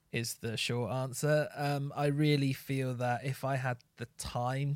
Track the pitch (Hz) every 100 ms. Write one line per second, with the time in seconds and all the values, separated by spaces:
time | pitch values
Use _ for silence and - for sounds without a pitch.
0 | _ 120 117 - 113 110 - 120 120 127
1 | 131 123 147 151 147 - 143 143 143 139
2 | 147 143 151 147 139 131 - 135 131 123
3 | 123 120 135 127 135 135 131 123 _ -
4 | 104 _ - 123 120 131 143